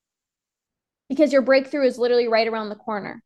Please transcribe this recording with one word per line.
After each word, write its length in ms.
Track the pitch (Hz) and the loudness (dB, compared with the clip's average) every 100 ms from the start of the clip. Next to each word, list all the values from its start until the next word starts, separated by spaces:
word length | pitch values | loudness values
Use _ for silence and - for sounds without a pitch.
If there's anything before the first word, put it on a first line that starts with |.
| _ _ _ _ _ _ _ _ _ _ - | _ _ _ _ _ _ _ _ _ _ -6
Because 220 | 269 294 | 0 2
your 120 | 269 | 2
breakthrough 420 | 247 269 269 294 262 | 4 2 2 0 0
is 140 | 240 | 0
literally 280 | 233 240 240 | 0 0 2
right 200 | 226 226 | 0 0
around 220 | 220 214 | -4 -8
the 60 | 208 | -10
corner. 460 | - 208 - 233 | -8 -8 -8 -14